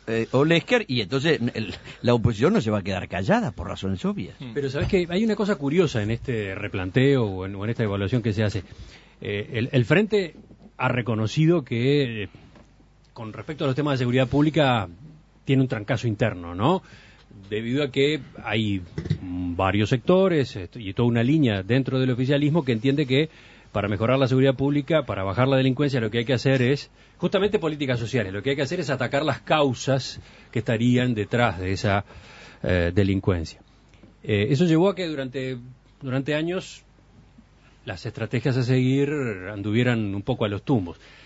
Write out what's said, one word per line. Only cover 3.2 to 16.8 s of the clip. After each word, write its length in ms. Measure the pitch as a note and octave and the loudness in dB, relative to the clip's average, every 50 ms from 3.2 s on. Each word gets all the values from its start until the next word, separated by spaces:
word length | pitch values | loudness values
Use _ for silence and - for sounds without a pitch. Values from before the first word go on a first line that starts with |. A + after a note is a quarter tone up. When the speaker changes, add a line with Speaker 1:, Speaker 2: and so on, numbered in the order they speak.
| F#3+ - G#3 B3 A3 A#2+ | 0 2 0 0 0 -2
Speaker 1:
por 160 | - - F2 G2 | -6 -8 -10 -10
razones 340 | F2+ - - F#3+ F#3+ - - | -8 -6 -4 -4 -4 -2 -4
obvias. 300 | G3 G#3 F#3+ - - - - C#3 A#2+ A2+ | -4 -4 -6 -8 -12 -12 -14 -12 -8 -6
Speaker 2:
Pero 160 | C#3+ C#3 C3 | -4 -4 -4
sabés 180 | C#3 D3+ F3 - | -2 -2 -2 0
que 180 | G3+ F3+ F3 E3 | 2 0 0 0
hay 120 | F3 G3+ | 0 0
una 140 | A3+ A3 G3+ | 0 0 0
cosa 200 | G#3 G3+ G3 G3+ | 0 0 -2 -2
curiosa 460 | - C#3+ C#3 D#3 F#3 F3 C3+ - A2 | -2 -2 0 2 2 2 2 2 0
en 80 | G#2 G#2+ | 0 -2
este 440 | A#2 A#2+ - C3+ A#2+ A2 G2+ F#2+ F#2+ | -2 -4 -4 -4 -4 -4 -4 -6 -6
replanteo 720 | G2 G#2 F#2+ - F#2+ F2+ F#2 - B2+ C3 C#3 C#3 B2+ A2+ | -8 -8 -6 -4 -4 -4 0 2 4 4 4 4 4 2
o 180 | G2+ F#2+ F#2 F#2 | 0 -2 -4 -6
en, 100 | G2 G2+ | -8 -6
o 60 | F#2+ | -6
en 80 | G2+ A2+ | -4 -4
esta 120 | A2+ - A2+ | -2 -2 -2
evaluación 380 | G2+ G2+ G2 G2+ F#2 B2+ A#2+ | -2 0 -2 -2 0 0 0
que 100 | G#2+ A#2 | 0 0
se 100 | F#2+ A2+ | 0 0
hace. 220 | G#2+ G2+ - F#2+ - - - - - - - - - - _ - | 0 0 0 -4 -8 -10 -16 -18 -18 -18 -20 -20 -20 -20 _ -12
Eh, 300 | - - G2+ G2+ G#2 - | -8 -6 -6 -6 -6 -6
el, 160 | - A2 A#2 C3 | -4 -4 -2 2
el 140 | - B2+ A2+ | 2 2 4
Frente 500 | G2 D3+ F#3 A3 - A3 G3+ F#3 D3+ - - - - - - - - _ | 4 4 4 4 2 0 0 0 -2 -8 -16 -20 -20 -20 -20 -20 -16 _
ha 120 | - B2+ C3 | -2 -2 0
reconocido 760 | - B2 A#2 B2 A2 A2 A2 G#2 - D3+ D#3+ D#3+ F3 E3 B2 | 0 0 0 0 0 0 0 0 2 2 4 4 4 2 0
que, 600 | - B2 A2+ B2 C3+ C#3+ D3 C3+ A#2 A2+ G#2+ F#2+ | -2 -2 0 2 2 2 2 0 -2 -4 -8 -10
eh, 40 | - - - - - - - - _ _ _ - _ _ _ _ _ | -10 -12 -18 -20 -20 -20 -20 -20 _ _ _ -20 _ _ _ _ _
con 200 | - - A2+ G#2+ | -16 -14 -14 -14
respecto 300 | G2+ A2 - - D#3 C3+ | -12 -12 -12 -10 -6 -2
a 60 | D#3+ C3+ | -2 -2
los 80 | B2+ | 0
temas 160 | D3+ D3 D3 C3+ | 0 0 0 0
de 40 | B2+ | 0
seguridad 280 | B2+ A#2+ A#2+ C3 C3 | 0 2 2 2 2
pública, 600 | - C3+ C#3+ D3+ D#3 C3+ E3 C#3+ C3 B2 A2 F#2+ E2+ E2+ F#2 - - - - - _ _ _ - | 2 4 4 4 4 4 4 4 4 2 2 0 -4 -10 -16 -20 -20 -20 -20 -20 _ _ _ -2
tiene 180 | - C3+ C3 | 0 2 2
un 60 | C3 B2 | 2 2
trancazo 400 | B2 G#2+ G2+ - A#2+ G#2 - A#2 | 0 -4 -4 -4 -4 -2 -2 -2
interno, 480 | G#2 - A#2+ G#2+ F#2+ F2+ E2+ E2+ F2 | 0 0 0 0 -2 -4 -10 -8 -4
¿no? 260 | F#2 A2+ D#3 F#3 F3+ | 0 2 2 2 0